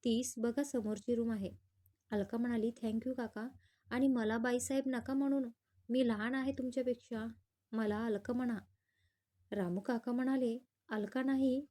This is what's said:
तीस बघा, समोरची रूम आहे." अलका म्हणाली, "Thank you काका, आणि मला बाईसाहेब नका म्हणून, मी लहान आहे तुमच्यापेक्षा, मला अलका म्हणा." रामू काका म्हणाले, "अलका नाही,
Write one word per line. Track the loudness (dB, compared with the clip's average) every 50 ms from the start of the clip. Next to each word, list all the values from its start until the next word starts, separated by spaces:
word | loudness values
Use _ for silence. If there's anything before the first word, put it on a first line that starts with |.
| 2
तीस | 2 0 0 0 -4 -4 -2
बघा, | -2 -2 0 0 -2
समोरची | -2 -2 -2 -2 -2 -4 -4 -2 -2 0
रूम | 0 0 0
आहे." | -2 -2 -4 -6 -8 -10 _ _ _ _ _ -20 _ _ _ _
अलका | -2 -2 -2 0 -2 -2
म्हणाली, | 0 0 0 2 0 0 -2 -2 -4
"Thank | -2 -2 -2 -2
you | -2 -4
काका, | -4 -6 -6 -6 -8 -8 -8 -10 -14 _ _ _ _ _ -6
आणि | 0 2 4 4
मला | 4 4 2 2 2 2
बाईसाहेब | 2 2 2 2 0 0 0 0 0
नका | 0 -2 -2 -2 -2 0
म्हणून, | 2 2 2 2 2 0 -2 -8 _ _ _ _ _ _ _
मी | 2 4 4 4
लहान | 2 2 0 -2 0
आहे | 0 0 -2 -2
तुमच्यापेक्षा, | -2 -4 -4 -2 -2 0 0 -2 -4 -4 -8 -8 -6 -6 -6 -10 -12 _ _ _ _ _ _ -2
मला | 0 0 0 0 0 0
अलका | 0 -2 -2 -2 -2 -2
म्हणा." | 0 0 0 -2 -4 -6 _ _ _ _ _ _ _ _ _ _ _ _ _ _ _ _ _
रामू | -2 -2 0 0 0 -2
काका | 0 0 -2 -2 0 -2 -2
म्हणाले, | 0 2 2 2 2 2 0 0 -2 -8 _ _ _ _ _
"अलका | -4 -4 -4 -2 -2 0 2
नाही, | 2 2 4 4 4 2 2 -2 -6